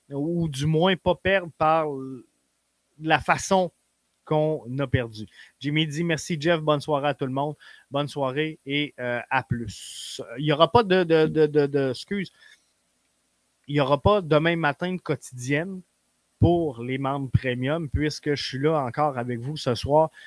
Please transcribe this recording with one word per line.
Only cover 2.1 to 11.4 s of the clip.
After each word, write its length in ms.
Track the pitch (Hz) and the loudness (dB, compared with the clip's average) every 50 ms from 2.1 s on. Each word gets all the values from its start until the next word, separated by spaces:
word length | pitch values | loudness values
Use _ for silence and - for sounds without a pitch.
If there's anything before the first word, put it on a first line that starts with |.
| 131 123 - _ _ _ _ _ _ _ _ _ _ _ _ _ _ - | -12 -14 -16 _ _ _ _ _ _ _ _ _ _ _ _ _ _ -8
la 200 | 156 156 160 147 | 0 2 2 2
façon 520 | - - 170 143 - - 196 190 185 170 - _ _ _ _ _ _ _ _ _ _ | 4 2 0 0 2 2 2 2 2 0 -4 _ _ _ _ _ _ _ _ _ _
qu'on 400 | - 156 156 151 156 156 147 107 117 127 135 | 0 0 2 2 2 0 -2 -4 -6 -4 -4
a 80 | 143 131 | -2 0
perdu. 380 | - 135 123 113 110 107 107 98 _ - - - _ - | 0 0 0 0 -6 -12 -14 -14 _ -20 -20 -20 _ -10
Jimmy 260 | - 143 147 156 160 160 | -6 -2 0 0 0 0
dit 160 | 139 147 170 | -2 -4 -2
merci, 320 | 170 165 147 - - 180 156 | -2 -2 -2 -2 -4 -4 -2
Jeff. 220 | 143 165 175 160 | 0 2 2 2
Bonne 220 | 156 151 151 147 | 2 2 0 0
soirée 260 | 139 - 151 143 135 147 | 2 0 -2 0 0 0
à 60 | 139 | -2
tout 120 | - 143 | -2 -4
le 60 | 131 | -4
monde. 240 | 127 139 143 151 147 - - - - - _ - | -4 -4 -4 -4 -6 -8 -14 -20 -20 -20 _ -8
Bonne 200 | 127 139 147 143 | -4 -4 -4 -4
soirée 500 | - 147 139 131 127 143 156 156 156 - - | -4 -4 -4 -2 -2 -2 -4 -4 -6 -10 -8
et, 280 | 135 139 147 147 135 - - | -4 -2 -2 -2 -4 -6 -8
euh, 220 | 123 123 120 120 113 - | -6 -4 -4 -4 -4 -2
à 140 | 131 135 120 | -2 -2 0
plus. 800 | - - 120 117 107 101 - - - - - - - - - 127 90 117 123 | 0 -4 -4 -6 -8 -10 -12 -14 -16 -16 -14 -14 -14 -12 -12 -12 -12 -8 -4
Il 60 | 147 | 0
y 80 | 151 | 0
aura 180 | 151 139 165 160 | 4 4 4 4
pas 140 | - 240 233 | 4 4 4
de, 220 | 196 180 185 185 | 4 2 2 2
de, 220 | 165 160 160 156 156 | 4 4 2 2 2
de, 180 | 156 151 | 2 2